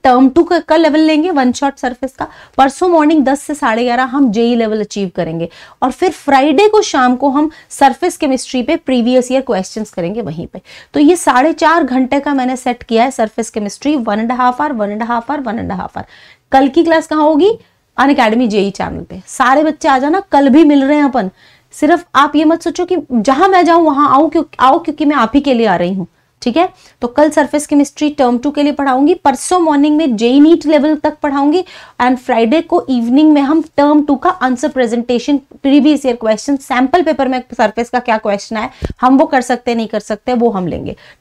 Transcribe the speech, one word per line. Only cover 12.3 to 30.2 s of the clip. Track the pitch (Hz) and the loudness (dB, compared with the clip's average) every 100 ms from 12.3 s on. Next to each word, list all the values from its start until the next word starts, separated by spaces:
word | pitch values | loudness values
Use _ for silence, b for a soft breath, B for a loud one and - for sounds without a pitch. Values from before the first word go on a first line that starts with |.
मैंने | 277 254 254 | -2 -2 -4
सेट | 254 240 | -6 -6
किया | - 226 | -2 0
है | 262 | 0
सरफेस | 254 220 - 220 | -2 -6 -4 -8
केमिस्ट्री, | 220 202 - 277 294 | -6 -8 -6 -4 -2
one | 220 208 | -2 -4
and | 233 | -2
a | 247 | -2
half | 254 254 | -2 0
hour, | 302 240 | -4 -4
one | 202 | -6
and | 214 | -6
a | 226 | -4
half | 233 233 | -6 -6
hour, | 302 | -8
one | 247 226 | -6 -8
and | 180 | -6
a | 185 | -8
half | - - | -10 -12
hour। | - b b b - | -16 b b b -2
कल | 269 277 | 0 2
की | 330 | 2
क्लास | 330 320 311 | 2 0 0
कहाँ | 311 | 0
होगी? | 302 302 392 466 b b _ - | 2 2 2 0 b b _ -2
अनअकैडमी | 269 277 220 226 247 | 0 2 2 0 0
जेई | 208 196 | 0 -2
चैनल | - 165 170 | -4 -8 -10
पे। | 170 185 - | -14 -18 -12
सारे | - 247 277 | -2 2 2
बच्चे | 311 311 320 | 0 -2 0
आ | 262 | 0
जाना, | 285 370 | 0 -2
कल | 392 285 277 | 0 2 4
भी | 285 | 6
मिल | 302 285 | 6 4
रहे | 269 294 | 2 2
हैं | |
अपन। | 285 254 190 b b b b | 0 0 -4 b b b b
सिर्फ | - 302 349 - | -4 0 0 0
आप | - 294 294 | 0 0 2
ये | |
मत | 311 330 | 2 0
सोचो | 339 339 | -2 -6
कि | 359 359 - | -4 -4 -2
जहां | 240 208 269 381 | -2 0 2 4
मैं | 370 | 4
जाऊं | 330 330 | 4 4
वहां | 320 277 294 | 2 2 2
आऊं, | 269 311 | 2 2
क्यों, | 330 - - | 0 -4 0
आओ, | 254 330 | 2 2
क्योंकि | 330 294 | -2 -4
मैं | 294 285 | 0 0
आप | 220 | 0
ही | 285 | 0
के | 277 | 0
लिए | 240 220 | 0 0
आ | 175 | 0
रही | 180 | -2
हूँ। | 190 165 _ _ - | -4 -8 _ _ -10
ठीक | 240 302 | -4 -2
है, | 370 b b b | -2 b b b
तो | 240 | -6
कल | 269 302 | 0 0
सरफेस | 311 277 294 294 | 2 -2 -2 0
केमिस्ट्री | 285 285 - 302 | 0 0 -2 -4
टर्म | 294 254 240 | 0 0 0
टू | 285 | -2
के | 294 | -2
लिए | 294 | -2
पढ़ाऊंगी, | 294 277 254 294 | -2 -2 0 2
परसों | 359 285 254 - 359 | 2 0 -2 -2 0
मॉर्निंग | 320 285 302 302 | 2 2 2 2
में | 320 | 0
जेई | 208 | 0